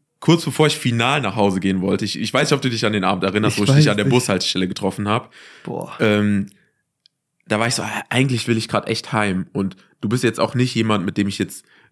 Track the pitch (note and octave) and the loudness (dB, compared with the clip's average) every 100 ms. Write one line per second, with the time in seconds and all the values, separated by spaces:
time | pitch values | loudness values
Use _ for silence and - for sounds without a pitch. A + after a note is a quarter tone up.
0 | _ _ - E3+ C#3+ - D3+ - B2+ A#2 | _ _ 2 2 2 2 2 2 -2 0
1 | A#2+ D3 G#2+ G#2+ G2+ F#2 F#2+ F#2+ F#2+ G2 | 0 0 -2 0 2 2 0 0 0 -2
2 | G#2 - A2 C3 D3+ C#3+ C3 A2+ A2+ G#2+ | -2 -4 -2 0 2 0 0 0 0 0
3 | F#2 F#2+ G2 G#2 A2 - G2+ C#3 D3 G#2 | 0 0 0 0 0 2 4 6 4 2
4 | G#2 B2 A2+ F#2+ - F#2+ F#2 - G2 - | 2 2 2 0 -2 -2 -2 -2 -4 -2
5 | G#2 A#2 - - - - - A#2+ - - | -2 -2 -4 -18 -20 -18 -10 -10 -8 -2
6 | A2 G#2 G#2 G2+ G2+ - _ _ _ _ | 2 2 2 0 -2 -10 _ _ _ _
7 | _ _ _ _ - G#2+ A#2 A2+ G#2+ - | _ _ _ _ -4 -2 -2 -2 -6 -8
8 | - B2 C#3 A#2+ - A2+ - G#2+ - A2+ | -2 0 0 0 -2 -2 0 -2 -2 -6
9 | - A2 G#2 F#2 - G2 F#2+ - _ _ | -4 -2 0 -2 -4 -4 -6 -8 _ _
10 | G2+ B2+ A#2 - - B2 B2 A2+ A2 G#2 | -4 0 0 0 0 0 0 0 0 0
11 | F#2+ G#2 G2 - F2+ - - _ _ | 0 -2 -2 -2 -6 -8 -20 _ _